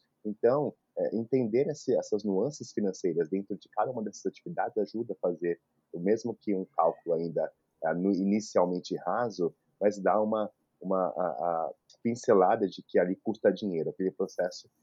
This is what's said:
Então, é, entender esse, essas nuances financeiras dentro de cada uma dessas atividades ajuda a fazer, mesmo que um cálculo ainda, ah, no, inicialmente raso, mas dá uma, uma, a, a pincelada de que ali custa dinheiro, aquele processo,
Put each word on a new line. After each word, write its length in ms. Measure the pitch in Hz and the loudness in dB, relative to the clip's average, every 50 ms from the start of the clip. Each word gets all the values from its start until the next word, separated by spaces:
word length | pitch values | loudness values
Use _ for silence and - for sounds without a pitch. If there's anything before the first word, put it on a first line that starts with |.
| _ _ _ _ _ | _ _ _ _ _
Então, 500 | 107 104 - - 117 131 147 143 110 - _ _ _ _ | -8 -4 2 2 4 4 4 0 -2 -4 _ _ _ _
é, 200 | - 90 - - | -2 -2 0 0
entender 520 | 110 113 - 135 131 123 107 107 127 147 | -2 -2 0 0 0 2 2 2 2 0
esse, 280 | 151 143 - - - 117 | 0 -2 -4 -2 0 0
essas 260 | - - - 107 101 104 | 0 0 0 -4 -2 0
nuances 480 | 104 95 95 110 147 147 - 127 - | 0 0 2 0 0 -2 -6 -14 -8
financeiras 580 | - - 104 95 92 - - 90 80 80 - 76 | -4 -2 -2 -2 -2 -2 -2 0 0 0 0 0
dentro 280 | 95 98 98 - 104 | -2 -4 -4 -6 -10
de 100 | - - - | -10 -10 -8
cada 200 | - 104 110 131 | -4 -4 -4 -2
uma 140 | 127 123 107 | -4 -4 -6
dessas 220 | 104 - - - | -6 -8 -6 -6
atividades 520 | 95 - - _ 87 85 80 95 113 - | -8 -8 -6 _ -10 -4 -4 -4 -2 -2
ajuda 360 | 107 101 - - 110 113 117 95 | -2 -4 -2 -4 -6 -6 -6 -6
a 20 | |
fazer, 440 | - - 90 87 78 87 85 82 - _ _ _ _ _ _ - | -2 -2 -2 -2 0 -2 -4 -4 -4 _ _ _ _ _ _ -10
mesmo 420 | 87 87 98 110 117 - 117 107 | -2 2 2 2 2 0 -6 -8
que 180 | - _ 110 98 | -6 _ -4 -2
um 120 | 92 92 | -2 -4
cálculo 500 | - _ - 82 82 - - _ 85 85 | -4 _ 2 2 2 2 0 _ -2 -2
ainda, 360 | 80 85 82 78 80 78 76 - _ _ _ _ _ 80 | -2 -2 -2 -2 -2 -2 -4 -6 _ _ _ _ _ -2
ah, 100 | 82 85 | -2 0
no, 180 | 87 92 98 | 2 2 2
inicialmente 840 | 101 87 98 98 104 107 104 - - 101 90 87 87 90 - - 90 | 2 2 2 2 0 0 -2 0 0 2 2 2 0 -4 -4 -6 -8
raso, 540 | - - 90 95 113 123 117 92 90 87 80 - _ _ _ _ _ | -6 -4 -4 -2 -2 -2 -4 -2 -2 -2 -2 -2 _ _ _ _ _
mas 180 | 95 104 98 | 0 0 0
dá 240 | 101 92 92 92 107 | 2 0 2 2 2
uma, 300 | 107 107 110 107 104 92 - _ _ _ _ _ | 2 0 0 -2 -2 -4 -8 _ _ _ _ _
uma, 280 | 87 92 95 92 92 | -4 -2 0 0 0
a, 180 | 78 - 78 90 | -2 -2 -2 -2
a 480 | 85 - - 85 87 85 80 80 67 - - _ - - _ - | -2 -2 -2 -2 -2 0 -2 -2 -4 -8 -12 _ -20 -20 _ -4
pincelada 640 | 117 117 117 - - 110 95 90 95 113 117 104 | -4 -4 0 2 4 6 6 8 6 6 2 2
de 160 | 92 - - - | -2 -2 -8 -14
que 160 | _ - 101 | _ 2 2
ali 160 | 90 90 95 | 2 2 0
custa 360 | - _ 110 104 - - 104 | -2 _ -6 -4 2 2 2
dinheiro, 380 | 92 - 113 98 87 80 78 - | 2 2 -2 -2 -2 -2 -2 -4
aquele 220 | - - 92 95 | -2 -2 -2 -2
processo, 580 | - - 95 - - - 90 90 - - - _ _ _ | 0 -2 -4 -4 -2 -2 -2 -2 -4 -8 -16 _ _ _